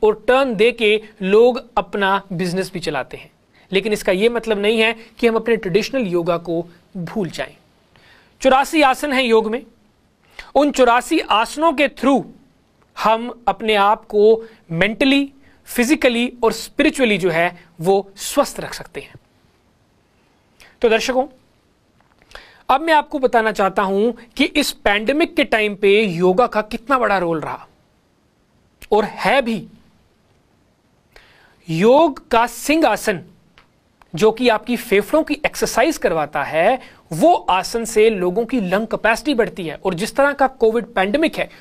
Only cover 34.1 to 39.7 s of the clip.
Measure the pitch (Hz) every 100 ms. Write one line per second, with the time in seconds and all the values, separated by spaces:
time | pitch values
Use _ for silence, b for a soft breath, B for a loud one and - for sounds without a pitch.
34.1 | 160 214 220 247 214 220 240 - 196 202
35.1 | 302 311 294 - - 220 - 285 - 226
36.1 | 160 147 151 127 151 185 254 B B B
37.1 | 160 294 349 - 185 180 233 220 214 220
38.1 | 208 180 180 233 254 185 190 220 190 208
39.1 | 220 302 254 196 - 165